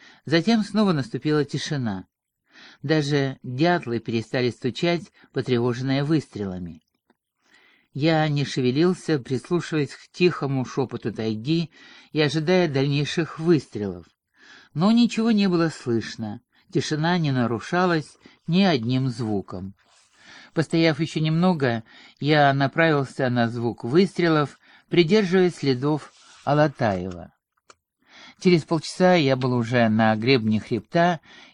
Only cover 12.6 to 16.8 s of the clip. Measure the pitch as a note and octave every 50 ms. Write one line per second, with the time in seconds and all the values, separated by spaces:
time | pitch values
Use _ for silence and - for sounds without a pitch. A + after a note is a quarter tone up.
12.6 | F3 D#3+ C3 C3+ C3+ C#3+ C#3 D3 D3 - - F3 D#3+ - - - D#3+ E3+ F3 C#3
13.6 | - - - G#2+ G#2 G2 F2 F2+ E2 _ _ _ _ _ _ _ _ - - -
14.6 | - _ - C#3+ F3+ G#3 A3+ A#3 A#3+ - - A3 A3 A#3 A3+ G3+ G3+ F#3+ F3 E3
15.6 | E3 D#3+ - - - B2+ A#2 A2+ G#2+ - - - A2+ G#2+ G#2+ - _ _ _ _
16.6 | _ _ - -